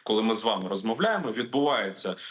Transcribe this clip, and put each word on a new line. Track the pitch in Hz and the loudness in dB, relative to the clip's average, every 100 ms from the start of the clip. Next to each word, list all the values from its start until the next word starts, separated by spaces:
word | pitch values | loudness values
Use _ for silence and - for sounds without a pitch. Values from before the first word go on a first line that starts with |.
коли | - 107 | 0 2
ми | 110 | 2
з | 107 | 2
вами | 113 98 92 | 0 0 -2
розмовляємо, | 98 110 113 208 208 139 | -2 -2 2 2 2 -2
відбувається, | 113 120 135 143 127 98 95 - 90 - | -4 -2 2 2 2 -2 -4 -6 -6 -10